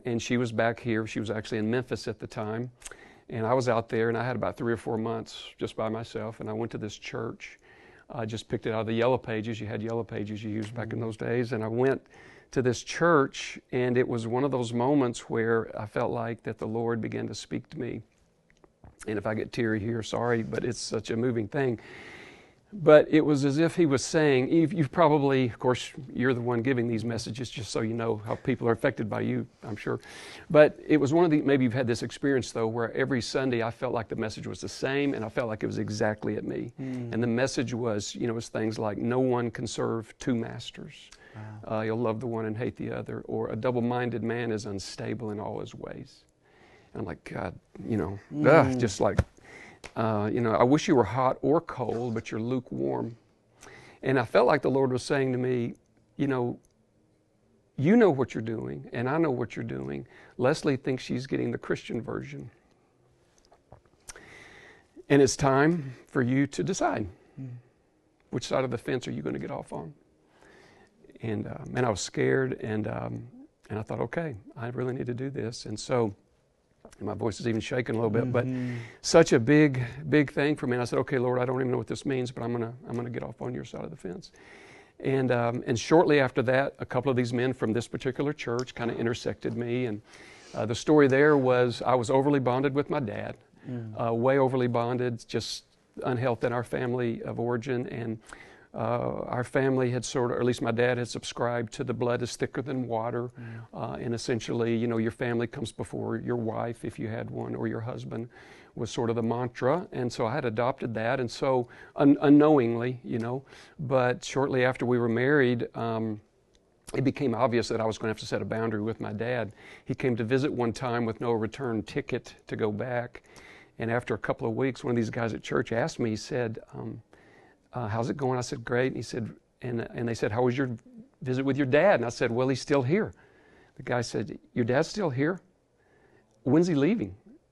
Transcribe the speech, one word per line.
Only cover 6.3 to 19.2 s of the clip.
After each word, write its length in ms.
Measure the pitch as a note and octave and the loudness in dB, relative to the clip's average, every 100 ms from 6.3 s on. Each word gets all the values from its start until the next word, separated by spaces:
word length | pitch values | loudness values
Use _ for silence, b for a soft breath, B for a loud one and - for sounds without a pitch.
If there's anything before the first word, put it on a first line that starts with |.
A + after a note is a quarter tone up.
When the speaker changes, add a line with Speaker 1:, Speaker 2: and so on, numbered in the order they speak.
| A2+ | -8
Speaker 1:
And 80 | A2 | -8
I 20 | |
went 180 | A2 A#2 | -6 -6
to 60 | A#2 | -6
this 180 | G#2+ - | -10 -10
church. 640 | - A#2 A#2 - - - B B B B B | -10 -8 -8 -10 -16 -20 B B B B B
I 140 | B2+ | -8
just 240 | A2 A2 - | -6 -6 -6
picked 180 | A#2+ A#2+ | -4 -2
it 60 | |
out 80 | A2 | -2
of 40 | G#2+ | 0
the 60 | |
Yellow 260 | A2+ A#2+ B2 | 2 4 2
Pages. 420 | - A2 A2 A2 | 0 -4 -4 -6
You 60 | A2 | -6
had 160 | A2+ | -6
Yellow 220 | A2 A#2 | -4 -4
Pages 380 | A2 A2+ G#2+ G#2 | -6 -6 -6 -8
you 60 | A2 | -6
used 240 | G#2+ G#2+ | -6 -6
back 180 | A#2 A2 | -8 -6
in 60 | A#2 | -6
Speaker 2:
Mm-hmm. 20 | |
Speaker 1:
those 160 | A2+ A2 | -6 -6
days. 360 | B2 A#2+ A#2+ | -2 -2 -2
And 120 | A#2 | -4
I 40 | A2 | -2
went 340 | A#2 C3+ C3 - B B B B | 2 2 2 -6 B B B B
to 80 | C3+ | 0
this 200 | B2 A2+ | 0 0
church, 760 | - - E3+ D#3 C#3 - - - - | -4 0 4 6 4 -2 -12 -12 -6
and 240 | B2+ B2+ B2 | 0 2 2
it 100 | - | 2
was 200 | A#2 A2+ | 0 -2
one 180 | B2 | 0
of 60 | C#3+ | 0
those 220 | C3+ A#2+ | 0 -2
moments 560 | A#2+ B2+ D3 B2 A#2+ - | 0 4 4 2 -2 -4
where 400 | A2+ A2+ A2+ - - | 0 2 2 0 -8
I 80 | G#2+ | -6
felt 240 | C3 A#2 | -2 -2
like 300 | B2 A2+ A#2 | -2 -4 -6
that 160 | - - | -8 -6
the 80 | A2 | -4
Lord 340 | A2+ A#2 A#2 | -2 -2 -2
began 260 | A#2 A2+ A2+ | -2 -4 -6
to 60 | |
speak 340 | A2 - A#2+ - | -8 -8 -8 -8
to 80 | - | -10
me. 220 | A#2+ A2 - _ _ _ _ _ _ _ - - - | -8 -8 -12 _ _ _ _ _ _ _ -20 -14 -6
And 100 | |
if 80 | G#2+ | -4